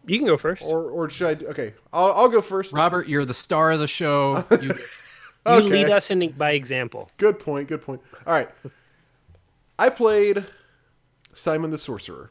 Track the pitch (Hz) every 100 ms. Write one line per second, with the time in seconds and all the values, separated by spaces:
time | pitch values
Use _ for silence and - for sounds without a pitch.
0 | - 214 262 151 156 185 151 160 156 156
1 | 156 143 175 156 147 147 110 - _ 165
2 | 190 175 247 226 202 190 190 147 170 180
3 | 156 143 131 123 - 156 160 160 151 -
4 | 160 143 139 139 - 220 135 - - -
5 | - - - _ 226 233 208 196 202 202
6 | - 185 170 135 151 147 127 131 120 110
7 | 98 - 208 208 - 143 143 151 - 127
8 | _ - - 160 120 - 135 _ _ _
9 | _ _ _ - _ _ _ - 247 254
10 | 220 214 208 202 190 _ _ _ _ _
11 | _ _ _ - - 156 160 151 - 107
12 | - 69 80